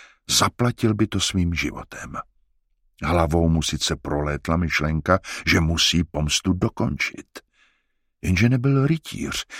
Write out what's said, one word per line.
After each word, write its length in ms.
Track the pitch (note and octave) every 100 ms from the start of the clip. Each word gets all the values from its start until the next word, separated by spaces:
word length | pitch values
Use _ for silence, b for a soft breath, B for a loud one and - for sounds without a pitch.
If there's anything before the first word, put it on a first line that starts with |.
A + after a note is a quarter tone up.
| B B -
zaplatil 640 | - G2+ - A#2+ - A2+
by 140 | G#2+ A2
to 120 | G2
svým 340 | - F#2+ F2
životem. 640 | D#2+ C#2+ - - - - - - _ _ _ _ _ _ -
Hlavou 460 | D2+ E2+ E2 E2 E2
mu 120 | D#2+
sice 340 | - D2 - D2
prolétla 640 | D2 D2 D2 D2 - E2
myšlenka, 640 | E2+ - D2+ D#2+ - F#2 B B -
že 140 | F2+
musí 440 | D#2+ D#2+ - E2
pomstu 500 | E2 D2 D2+ - -
dokončit. 840 | F2+ A2 - - C#2 - - - - _ _ _ _ _ _ _ _
Jenže 280 | - F2+ A#2
nebyl 380 | B2+ C3+ C3+ C#3
rytíř, 580 | D#3+ - - - - -